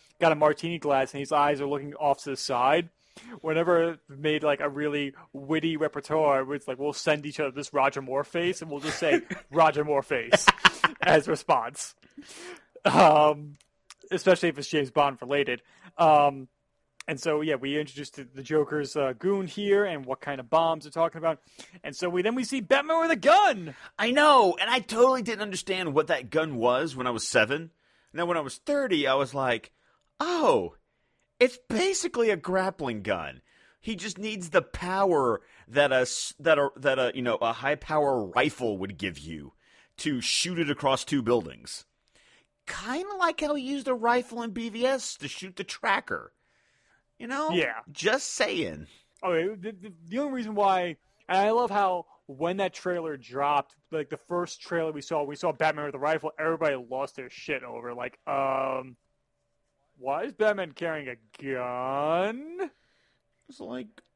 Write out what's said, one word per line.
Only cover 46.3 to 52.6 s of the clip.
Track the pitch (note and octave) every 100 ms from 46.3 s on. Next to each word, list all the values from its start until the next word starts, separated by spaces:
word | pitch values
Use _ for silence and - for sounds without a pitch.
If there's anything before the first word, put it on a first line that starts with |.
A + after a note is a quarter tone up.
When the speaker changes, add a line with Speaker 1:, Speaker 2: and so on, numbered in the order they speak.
| _ _ _ _ _ _ _ _ -
Speaker 2:
You | A#3
know? | C#4 D#4
Speaker 1:
Yeah. | F3+ C3+ A2+ C#3
Speaker 2:
Just | D3 F3 C4 -
saying. | - A3 F3+ A2+ D2+ D#2 - _ _
Speaker 1:
Okay, | F#3+ E3 F3+
the, | G#3+ G3+
the, | G3 G3+ E3+ E3
the | A3+
only | D4
reason | C4 G#3+
why, | G#3 G3+ F#3 F3 D3+ _ _ -
and | F#3
I | G3+
love | A3+ A#3+
how | G3+ G3 F3+ - _ -
when | C3+ E3
that | F#3+